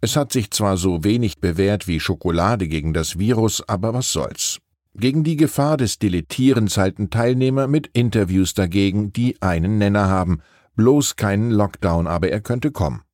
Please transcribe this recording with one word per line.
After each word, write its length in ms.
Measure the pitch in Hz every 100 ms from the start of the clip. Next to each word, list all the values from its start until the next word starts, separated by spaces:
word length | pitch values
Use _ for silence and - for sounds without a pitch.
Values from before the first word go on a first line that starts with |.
Es 120 | -
hat 160 | 151 143
sich 200 | 131 104
zwar 260 | - 104 95
so 280 | 92 87
wenig 360 | 87 117 113 -
bewährt 480 | 95 82 98 104 -
wie 120 | 82
Schokolade 680 | - 85 90 85 90 117 90
gegen 240 | 78 76
das 260 | 80 80 85
Virus, 480 | 101 117 110 - -
aber 280 | 101 107
was 180 | 117 127
soll's. 460 | 82 67 - - - _ _ _
Gegen 300 | - 120 143
die 120 | 156 156
Gefahr 420 | 151 - 143 151
des 200 | 117 -
Dilettierens 800 | 107 87 80 - 131 127 104 -
halten 320 | 95 - 101
Teilnehmer 580 | 113 117 127 131 135 135
mit 200 | 147 -
Interviews 580 | - 120 110 95 92 92
dagegen, 580 | - 92 95 98 98 104
die 300 | 98 120 -
einen 380 | 95 85 87 107
Nenner 320 | 101 104 98
haben. 300 | 95 90 82 - _ _ -
Bloß 400 | 110 147 139 -
keinen 340 | 107 101 117
Lockdown, 560 | 107 101 - 98 85 82
aber 220 | 85 90
er 140 | 107
könnte 300 | 104 120 147
kommen. 280 | - 82 58 _